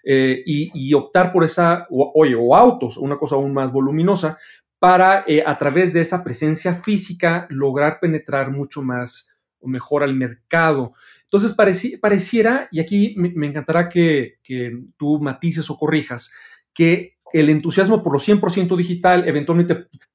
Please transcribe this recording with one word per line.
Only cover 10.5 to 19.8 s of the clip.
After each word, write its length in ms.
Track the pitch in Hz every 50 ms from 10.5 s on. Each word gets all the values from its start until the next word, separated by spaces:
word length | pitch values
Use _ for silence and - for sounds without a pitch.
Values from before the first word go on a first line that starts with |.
| - 165 165 160 151 135 127 117 - _ _ _ _ _ _
Entonces, 340 | _ - 202 202 226 202
pareci-, 440 | - 214 196 185 175 - 247 - -
pareciera, 680 | - 208 202 202 185 - - 233 214 226 247 269 - - -
y 80 | 156
aquí 340 | 160 165 202 202 202 233 208
me, 160 | 196 175 175 175
me 100 | 165 147
encantará 420 | 143 139 151 - - 160 170 175 175
que, 520 | - 180 170 165 156 139 120 - - _ _
que 300 | - 127 127 123 123 120 120 131 - _
tú 240 | - 151 147 151 151
matices 500 | 147 143 127 - - 170 165 165 151 -
o 60 | 147
corrijas, 560 | - 156 151 175 156 139 - 123 120 - - - - - - - _ _ _ -
que 380 | - 165 165 170 190 175 - _ _ _ - - 160
el 100 | 156 147
entusiasmo 520 | 156 151 151 170 165 196 190 185 220 208 -
por 100 | 170 139
lo 60 | 143
cien 220 | - - 208 202
por 100 | 208 190
ciento 260 | 170 196 185 175 185
digital 520 | 180 175 175 180 175 175 185 180 180 180 175
eventualmente 580 | 139 147 143 - 165 170 175 175 165 -